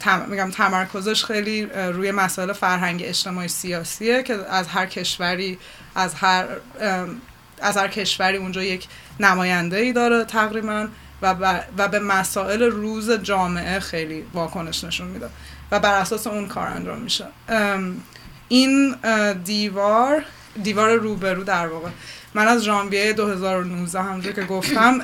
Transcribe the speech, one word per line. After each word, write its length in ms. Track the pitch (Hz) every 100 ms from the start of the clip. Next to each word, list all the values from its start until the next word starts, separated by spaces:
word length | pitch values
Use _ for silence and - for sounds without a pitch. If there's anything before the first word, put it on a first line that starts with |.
تم-، 280 | 214 185 -
می‌گم 220 | 202 185
تمرکزش 760 | 190 202 185 190 202 196 214
خیلی، 440 | - 214 208 214 208
اه، 160 | 196 185
روی 200 | 175 196
مسائل 420 | 202 185 - 185
فرهنگ 500 | 202 185 180 180 175
اجتماعی 440 | 175 180 190 180 175
سیاسیه 760 | - 180 175 170 - 220 247
که 120 | 262 214 185
از 180 | 185 165
هر 180 | 185 185
کشوری، 720 | - 175 - 175 180 190 180 - - -
از 200 | - 185
هر، 320 | 151 190 185 185 - - -
ام، 400 | 214 185 180 240 - - - -
از 160 | 208 196
هر 120 | 196
کشوری 480 | 214 185 - 185 196
اونجا 260 | 185 185
یک 240 | 190 185 - - - -
نماینده‌ای 720 | 202 185 180 180 170 190 247
داره 320 | 240 240 233
تقریباً 640 | 226 226 214 214 214 214 214 - - -
و 120 | 190
ب-، 300 | 180 190 185 - 185
و 100 | 202
به 100 | 202
مسائل 640 | 202 190 180 202 190 214
روز 480 | 240 208 214 220 214
جامعه 680 | 226 196 196 180 175 170 190
خیلی 440 | - 165 156 156 -
واکنش 500 | 175 160 185 165 -
نشون 220 | 170 - 180
می‌ده 220 | 185 120 - - - -
و 100 | 202
بر 140 | 202
اساس 320 | 196 180 214 240
اون 220 | 208 -
کار 180 | 185 85
انجام 320 | - 90 73
می‌شه. 280 | 80 - - - -
ام، 540 | 226 202 196 185 185 - - - - -
این، 480 | 254 262 269 277 254
اه، 280 | 226 220 208
دیوار، 920 | 185 175 208 208 190 202 220 262 302 294 - - 214
دیوار 320 | 202 202 220
روبرو 500 | 233 214 196 190 185
در 220 | 190 180 165
واقع، 240 | 160 170 - - - -
من 140 | 214 220
از 160 | 240
ژانویهٔ 480 | 214 208 202 196 208
دو 160 | 214 208
هزار 320 | 190 190 185
و 40 |
نوزده 380 | 180 175 175 185
همونجور 300 | 190 190 185
که 120 | 202
گفتم، 560 | 185 190 190 262 233 254